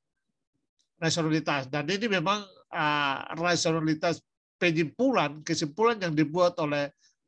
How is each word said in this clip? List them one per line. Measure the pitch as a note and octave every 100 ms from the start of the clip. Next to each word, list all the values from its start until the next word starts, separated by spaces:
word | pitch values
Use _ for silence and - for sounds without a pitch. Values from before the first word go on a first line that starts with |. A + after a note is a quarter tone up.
| _ _ _ _ _ _ _ _ _ -
Rasionalitas. | E3 E3+ D#3 D#3 D#3 C#3+ B2+
Dan | D3 D3
ini | G3 A3+
memang, | F#3+ E3+ G#3 G3 - -
eh, | E3+ D3+ D3 C#3 C3+ -
rasionalitas | D#3+ F3 E3 E3+ D#3+ D#3 D#3 F3 D#3 _ _ _ -
penyimpulan, | F3+ D#3+ D3+ - C4+ G#3+ D3 D3+
kesimpulan | D3+ D#3+ D3+ D#3 A3+ A3
yang | F3+
dibuat | D3+ D3+ E3+ F3 F3
oleh, | D3 D3 C#3+ _ _ _